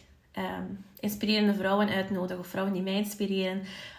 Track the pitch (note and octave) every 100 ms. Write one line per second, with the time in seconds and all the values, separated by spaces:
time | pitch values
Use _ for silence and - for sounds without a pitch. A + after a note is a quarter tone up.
0 | - - _ - F#3 F#3 F#3 G3 - -
1 | G#3 G#3 G#3 G#3+ G#3 G3 F#3+ G3+ G3+ F#3+
2 | F#3+ F#3 F3+ F3+ F3+ F#3+ G3 F#3 F#3+ G3
3 | G#3 - G3 F#3+ F#3 F#3+ F#3+ - -